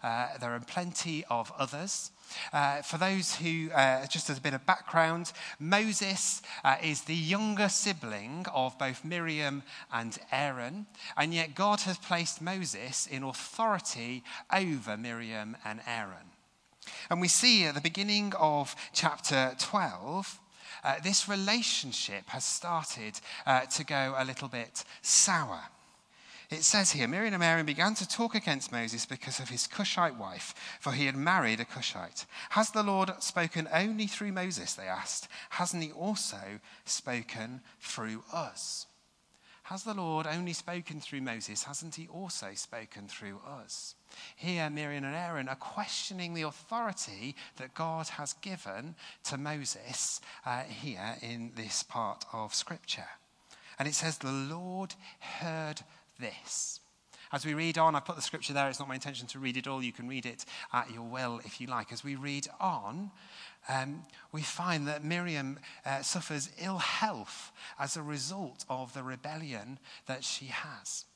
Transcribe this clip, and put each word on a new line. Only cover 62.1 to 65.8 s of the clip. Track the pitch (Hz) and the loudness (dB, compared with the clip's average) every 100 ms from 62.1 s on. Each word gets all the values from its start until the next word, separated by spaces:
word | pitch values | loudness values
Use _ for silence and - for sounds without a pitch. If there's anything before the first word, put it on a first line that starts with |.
| 139 | -6
read | 139 143 139 - | -4 -4 -6 -2
on, | 190 151 101 143 202 - - - - - - | -2 -2 -4 -6 -8 -12 -20 -18 -18 -16 -2
um, | 131 135 151 165 - - | -2 -2 -6 -12 -20 -10
we | 156 | -6
find | 143 - 175 165 143 | -6 -2 0 2 0
that | 151 | -2
Miriam, | 151 175 175 151 135 139 - - | -2 -2 0 -2 -2 -6 -12 -10